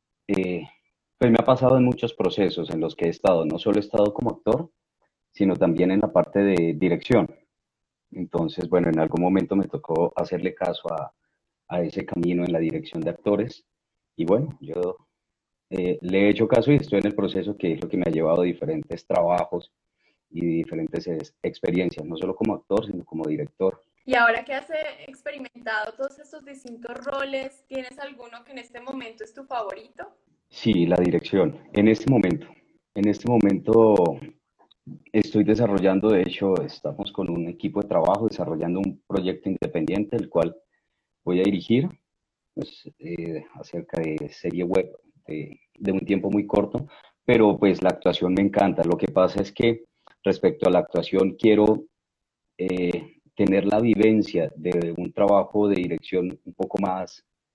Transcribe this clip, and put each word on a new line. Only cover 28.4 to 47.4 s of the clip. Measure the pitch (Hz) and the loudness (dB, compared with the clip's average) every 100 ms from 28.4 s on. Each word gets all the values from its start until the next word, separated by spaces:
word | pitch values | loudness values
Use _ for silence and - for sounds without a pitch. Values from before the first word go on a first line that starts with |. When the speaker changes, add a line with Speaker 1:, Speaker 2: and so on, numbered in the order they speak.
Speaker 2:
que | 240 | -20
en | 262 | -20
este | 233 240 | -18 -18
momento | 247 269 226 226 | -14 -12 -12 -16
es | 220 | -18
tu | - | -18
favorito? | 269 254 202 - - - - _ _ _ _ | -10 -8 -8 -10 -16 -18 -20 _ _ _ _
Speaker 1:
Sí, | - 110 92 82 | -4 0 2 2
la | 90 | 2
dirección. | 87 85 - 98 80 - - | 2 0 0 2 2 -2 -6
En | - 107 | 2 4
este | 107 - | 4 2
momento, | 135 90 80 - - _ _ _ | 2 2 -2 -6 -20 _ _ _
en | - 104 | -2 0
este | 101 120 | 0 2
momento | 120 101 95 110 113 110 101 87 69 - - _ _ _ _ - - _ | 4 4 2 4 6 6 6 2 0 -10 -20 _ _ _ _ -20 -20 _
estoy | 107 101 107 | 0 2 2
desarrollando, | 101 107 117 98 95 95 107 | 4 4 2 2 2 4 4
de | 98 | 4
hecho, | 90 - 98 90 | 2 0 0 0
estamos | 73 - - 76 98 | -2 -8 -10 -8 -10
con | - 87 | -6 -6
un | 85 85 | -4 -6
equipo | 87 - 101 | -6 -6 -4
de | 104 | -2
trabajo | 87 82 101 113 | 0 2 2 -2
desarrollando | - 82 80 85 90 | -4 -6 -4 -4 -4
un | 98 - - | -4 -8 -6
proyecto | 98 92 90 98 | -4 -4 -6 -6
independiente, | 90 87 85 - 101 104 120 | -4 -4 -4 -2 -2 -2 -4
el | 98 | -2
cual | 87 82 - _ _ _ _ _ _ | -2 -2 -4 _ _ _ _ _ _
voy | - 90 | -2 0
a | |
dirigir, | 98 95 - 117 170 - _ _ _ _ _ | 2 0 0 0 0 -6 _ _ _ _ _
pues, | - - - 151 - | -12 -12 -14 -20 -16
eh, | 156 - 170 156 - | -12 -8 -8 -8 -12
acerca | 143 - 87 - 85 | -18 -12 -12 -8 -4
de | 80 78 - | -4 -4 -8
serie | - 87 85 | -8 -6 -4
web | 87 95 92 - _ _ - | 0 0 -2 -8 _ _ -12
de, | 78 143 - _ - | -10 -10 -16 _ -8
de | 196 | -4
un | 190 | -2
tiempo | 131 98 98 | 0 -2 0
muy | 104 - | -2 0
corto, | 104 - 120 - - - _ - | 0 0 -4 -10 -18 -20 _ 2
pero | 120 | 4